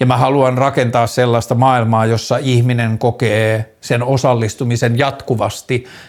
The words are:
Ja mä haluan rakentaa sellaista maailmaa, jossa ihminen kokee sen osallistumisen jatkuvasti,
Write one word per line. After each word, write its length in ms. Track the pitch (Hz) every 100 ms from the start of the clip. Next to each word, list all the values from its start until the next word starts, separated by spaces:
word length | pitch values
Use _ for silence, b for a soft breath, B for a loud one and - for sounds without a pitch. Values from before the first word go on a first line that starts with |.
Ja 60 | 127
mä 100 | 123
haluan 420 | 131 143 131 123
rakentaa 480 | 135 135 123 117 113
sellaista 480 | - 123 117 -
maailmaa, 520 | 117 131 123 113 113 113
jossa 300 | 113 - 123
ihminen 600 | 135 123 123 120 113 110
kokee 760 | 120 - 113 107 110 110 110 _
sen 220 | - 120
osallistumisen 960 | 123 135 135 120 107 - 123 120 120 117
jatkuvasti, 840 | 139 135 - 143 - - - 123 B B